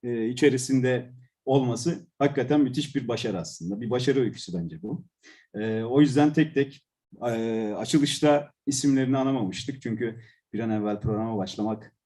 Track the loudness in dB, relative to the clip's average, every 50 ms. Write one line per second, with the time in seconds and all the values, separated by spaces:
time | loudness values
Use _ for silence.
0 | -4 -4 -4 -2 -2 -2 0 4 4 4 4 4 0 0 2 2 2 2 0 0
1 | -2 -8 -16 -20 -20 _ _ _ _ 2 2 4 4 2 -2 -2 -2 -2 -4 -4
2 | -8 _ _ _ 0 0 2 0 0 2 2 2 2 2 0 -4 -4 -2 -4 -6
3 | -4 -4 -6 -4 -4 -4 -4 -4 -6 -8 -12 -10 -8 -6 -6 -6 -4 -2 -2 0
4 | 2 2 2 2 2 0 -2 -8 -12 -8 -8 -6 -6 -8 -10 -10 -8 -8 -8 -8
5 | -10 _ _ _ _ -20 -20 _ _ _ _ -6 -4 -2 -2 -2 -2 2 6 6
6 | 6 6 6 4 4 4 4 2 2 2 2 0 0 0 -4 -20 _ _ _ _
7 | _ _ -18 -8 -4 -4 -2 -2 -2 -2 -2 -2 -2 -4 -4 -6 -4 0 2 2
8 | 2 2 0 2 4 4 4 4 2 -4 _ _ _ -4 -4 0 2 2 4 4
9 | 2 2 0 0 2 0 0 0 -2 -4 -4 -6 -8 -8 -8 -8 -6 -6 -4 -4
10 | -4 -6 -6 -8 -18 -20 _ _ _ _ -6 -4 -2 -2 -2 0 0 -2 -2 -2
11 | -2 -2 0 0 -2 -2 -2 -4 -4 -6 -4 -4 -2 -2 -2 -4 -8 -18 _ _
12 | _